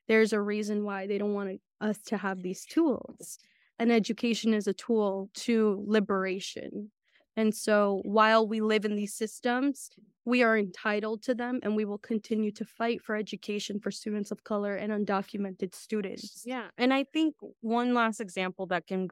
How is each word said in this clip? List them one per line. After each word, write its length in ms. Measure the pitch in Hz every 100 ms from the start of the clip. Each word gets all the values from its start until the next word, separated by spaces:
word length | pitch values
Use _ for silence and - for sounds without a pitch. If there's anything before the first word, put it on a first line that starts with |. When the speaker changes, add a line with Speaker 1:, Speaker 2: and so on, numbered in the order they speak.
| -
Speaker 1:
there's 260 | 220 220
a 80 | 214
reason 440 | 208 208 208 208
why 220 | 208 196 196
they 120 | 202
don't 160 | 208
want 260 | 202 196 196 _ -
us 180 | 214 208
to 180 | - 202
have 260 | 196 190
these 220 | 180 185
tools. 720 | - - 330 220 - - - - _ _ _ -
And 140 | 233
education 600 | 233 202 214 240 220 226
is 120 | 214 202
a 60 |
tool 580 | 196 - 220 208 190 190
to 500 | - - 226 214 196 208
liberation. 1040 | 214 202 196 190 190 - - - 202 214 _ _ _ _ -
And 180 | 220
so 460 | 214 - 208 202 196
while 440 | - 214 214 220 220
we 120 | 220
live 240 | 214 214
in 120 | 208 208
these 180 | 202
systems, 760 | - 220 - 240 247 285 262 - - _ _
we 180 | 233 247
are 160 | 233 220
entitled 640 | 196 - 220 208 220 220
to 100 | -
them, 260 | 240 240 254
and 140 | 208 214
we 80 |
will 140 | 208 202
continue 520 | - 220 - 220 214
to 120 | 208
fight 360 | 214 - 233 220
for 120 | -
education 640 | 214 214 208 - 208 - 202
for 140 | 202
students 400 | - 214 208 202
of 100 | 208
color 320 | - 208 202
and 180 | 196 208
undocumented 800 | 208 202 196 202 202 196 185 185
students. 680 | - - 214 190 - 208 -
Speaker 2:
Yeah. 240 | 240 254 196 -
And 140 | 254
I 120 | 269
think 320 | 269 311 320 - - -
one 340 | 226 233 247
last 240 | 240 226 214
example 480 | 202 190 185 185 180
that 200 | 175 -
can 180 | 190 185